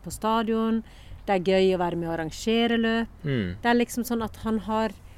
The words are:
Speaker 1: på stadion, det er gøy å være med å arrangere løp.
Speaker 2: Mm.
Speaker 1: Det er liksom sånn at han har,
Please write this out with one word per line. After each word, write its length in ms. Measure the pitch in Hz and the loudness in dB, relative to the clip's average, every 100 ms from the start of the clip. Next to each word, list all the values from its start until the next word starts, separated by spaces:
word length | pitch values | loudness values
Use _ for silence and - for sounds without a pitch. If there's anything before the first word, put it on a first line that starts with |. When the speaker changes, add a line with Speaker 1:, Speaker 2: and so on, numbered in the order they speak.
Speaker 1:
på 120 | - - | -12 -4
stadion, 640 | 220 226 220 226 226 226 - - - - - | 0 0 2 0 0 0 -4 -14 -18 -10 0
det 80 | 196 | 2
er 160 | 180 | 4
gøy 240 | 190 190 180 | 4 4 4
å 60 | |
være 160 | 175 170 | 0 -2
med 100 | 165 | -4
å 60 | 165 | -4
arrangere 640 | 160 - - 226 233 233 | -4 -4 0 2 2 2
løp. 300 | 226 226 226 - 151 | 2 0 -2 -6 -2
Speaker 2:
Mm. 320 | 131 92 92 | -2 -2 -2
Speaker 1:
Det 80 | 240 | 2
er 80 | 240 | 2
liksom 300 | 240 - 226 | 2 -2 -4
sånn 160 | 233 214 | -4 -4
at 140 | - | -6
han 160 | 220 220 185 | -4 -4 -2
har, 300 | 220 220 - - | -2 -2 -4 -16